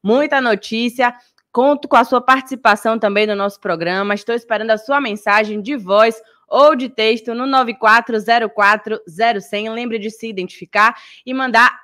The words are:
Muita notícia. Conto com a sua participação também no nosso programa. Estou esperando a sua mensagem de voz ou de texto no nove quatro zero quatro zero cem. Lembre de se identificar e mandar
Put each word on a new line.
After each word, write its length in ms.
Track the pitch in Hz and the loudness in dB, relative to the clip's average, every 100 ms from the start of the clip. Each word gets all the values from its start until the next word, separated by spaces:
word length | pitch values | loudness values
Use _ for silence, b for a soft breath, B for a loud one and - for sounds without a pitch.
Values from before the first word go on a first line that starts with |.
Muita 360 | 190 247 294 277 | 2 0 2 0
notícia. 760 | 247 202 - 226 240 247 247 240 b b _ | 0 -2 -4 -4 -4 0 -2 -2 b b _
Conto 360 | - 269 294 294 | 0 2 0 2
com 80 | 254 | 2
a 80 | |
sua 180 | 226 254 | 4 0
participação 760 | 247 269 262 262 226 208 226 226 | 2 0 0 -2 0 2 0 -2
também 260 | 214 202 214 | 0 0 0
no 100 | 202 | -2
nosso 240 | 202 196 | -4 -6
programa. 540 | 196 165 170 185 202 | -6 -4 -4 -4 -2
Estou 220 | 202 214 233 | -4 -4 -6
esperando 340 | 233 214 220 | -4 -4 0
a 80 | 214 | -2
sua 240 | 220 277 | 0 -2
mensagem 580 | 262 208 - 208 214 214 | -2 -6 0 0 0 -4
de 160 | 208 285 | -6 -8
voz 400 | 185 202 226 226 b b b | 0 2 2 0 b b b
ou 280 | 247 294 262 | 4 4 4
de 140 | 262 | -4
texto 460 | - 220 226 233 233 | -2 0 0 -4 -6
no 100 | 262 | 0
nove 300 | 269 240 220 | 0 0 0
quatro 440 | 220 226 233 220 | 4 4 2 -4
zero 300 | 208 233 220 | 0 0 0
quatro 500 | - 202 214 214 220 - | 0 2 2 -2 -10 -10
zero 320 | 160 226 208 | -2 -2 -2
cem. 300 | 190 208 220 | -6 -8 -6
Lembre 300 | 226 240 220 | -8 -8 -6
de 100 | 208 | -8
se 180 | 220 226 | -10 -12
identificar 680 | 196 180 - 175 202 220 240 B B | -10 -10 -12 -6 0 0 0 B B
e 80 | - | -10
mandar 480 | 262 262 226 247 - | -6 0 4 2 2